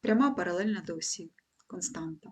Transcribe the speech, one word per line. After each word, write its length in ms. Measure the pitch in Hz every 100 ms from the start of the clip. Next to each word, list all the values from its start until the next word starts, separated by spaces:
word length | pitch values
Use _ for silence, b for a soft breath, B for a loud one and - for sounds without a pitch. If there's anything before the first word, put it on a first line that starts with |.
пряма 300 | 220 220 277
паралельна 520 | 269 175 175 214 196 160
до 80 |
осі, 340 | 165 - - 165 _ _ _ _
константа. 640 | - - - 160 160 -